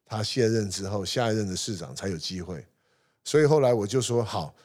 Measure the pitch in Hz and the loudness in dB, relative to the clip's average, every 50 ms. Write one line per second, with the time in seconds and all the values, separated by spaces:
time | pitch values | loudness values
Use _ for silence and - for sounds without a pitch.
0 | _ - 113 110 107 - - 131 117 110 113 113 104 101 90 95 98 98 104 101 | _ -8 -6 -4 -4 -2 0 2 2 4 4 2 0 -2 -4 -6 -4 -4 -4 -4
1 | 95 87 - 131 120 113 110 110 104 95 92 87 - - 107 85 80 65 65 - | -4 -2 -2 0 0 2 2 0 0 -2 -4 -4 -4 -6 -6 -8 -10 -12 -10 -8
2 | - 98 92 80 - - 92 92 87 90 85 73 - - _ _ _ _ _ _ | -6 -6 -6 -6 -6 -8 -8 -8 -8 -8 -10 -10 -12 -16 _ _ _ _ _ _
3 | _ _ _ _ - - - 151 156 139 156 151 135 123 123 113 101 95 110 131 | _ _ _ _ -4 0 4 4 6 6 6 6 6 4 4 2 2 0 0 0
4 | 120 - 120 120 113 104 - 98 80 71 - _ | 0 0 0 0 0 -2 -4 -6 -6 -8 -12 _